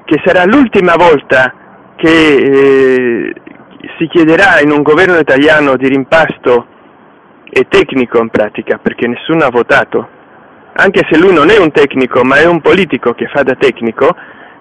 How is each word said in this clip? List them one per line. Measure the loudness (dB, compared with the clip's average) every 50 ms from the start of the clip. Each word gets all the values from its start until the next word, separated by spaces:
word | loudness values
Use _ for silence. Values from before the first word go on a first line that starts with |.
| -4
che | -4 -4 -2 0
sarà | 0 0 2 2
l'ultima | 2 2 2 0 2 0 0 2 2 2
volta | 2 4 2 2 0 0 -2 0 0 0 -2 -4 -10 -20 -20 -20 -20 -20 -20 _
che, | -4 0 0 0 2 2 2 2
eh, | 2 2 2 2 2 4 4 4 2 2 2 0 0 0 -2 -4 -4 -6 -10 -12 -16 -20 -20 -20 -20 -20 -20 -20 -20 -20 -20 -10 -8
si | -8 -2
chiederà | 0 2 2 2 2 2 2 2 2 2
in | 2 2
un | 0 0
governo | 0 2 2 2 2 2 0 0
italiano | 0 0 0 2 2 2 2 2 2 0 -2
di | -2 -2 -2
rimpasto | -2 -2 -2 0 0 0 0 -2 -6 -4 -2 0 0 0 -2 -6 _ _ -20 -20 _ _ -20 -20 _ _ _ _ _ _ _ -6
e | -4 -4 -2 0
tecnico | 0 0 0 0 -2 -4 -4 -2 -2 -2
in | -2 -2
pratica, | -2 -4 -4 -4 -6 -10 -8 -8 -8 -6
perché | -6 -8 -6 -4 -6
nessuno | -6 -6 -8 -6 -4 -2 0 0
ha | 0
votato, | 0 -2 0 0 0 -2 0 -2 -6 -8 -8 -8 -16 -20 -20 -20 -20 -20 -20 -20 -20 -20 -20 -10 -4
anche | -2 -2 0 0 -2 -2 0
se | 0 2
lui | 4 4 4
non | 2 2 2
è | 2 2
un | 2 2
tecnico | 2 0 0 0 0 -4 -4 -2 -2 -2 0
ma | 2 2
è | 2 2
un | 2 0 0
politico | 0 0 0 0 0 -4 -6 -4 -4 -6
che | -4 -4 -8
fa | -6 -4 -4
da | -2 -2 -2
tecnico. | 0 -2 -2 -2 -4 -6 -8 -4 -2 -2 -2 -2 -4 -12 -20 -20 -20 -20 -20 -20 -20